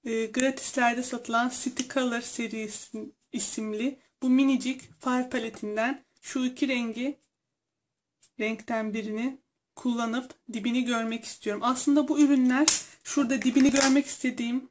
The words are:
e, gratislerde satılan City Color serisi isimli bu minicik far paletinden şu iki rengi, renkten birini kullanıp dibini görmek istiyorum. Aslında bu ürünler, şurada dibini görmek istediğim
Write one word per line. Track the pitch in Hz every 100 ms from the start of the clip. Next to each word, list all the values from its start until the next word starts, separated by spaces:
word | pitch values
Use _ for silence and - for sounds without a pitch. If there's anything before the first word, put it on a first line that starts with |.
e, | 240 226 220
gratislerde | 247 262 269 - - 240 233
satılan | 254 240 240 226 247 247
City | - - 254
Color | 277 254 233
serisi | 240 - 226 220 214 214 - 214 214 _ _
isimli | 240 - - 214 214 247 269 _ _
bu | 262
minicik | 254 277 262 247 262 - _
far | 254 254 254
paletinden | 254 226 220 208 214 233 269 _ _
şu | - 262
iki | 254 254 269
rengi, | 254 233 220 254 294 _ _ _ _ _ _ _ _ _ _ _ _
renkten | 214 220 - 226 220
birini | 214 214 214 254 262 _ _ _ -
kullanıp | 254 233 233 233 254 - -
dibini | 226 220 240
görmek | 240 233 226 226
istiyorum. | - - 214 208
Aslında | 240 254 - 285 285
bu | 294
ürünler, | 285 277 254 254 311 - - -
şurada | - - 247 269
dibini | 254 262 269
görmek | 269 269 269 277
istediğim | - 262 254 233 254 -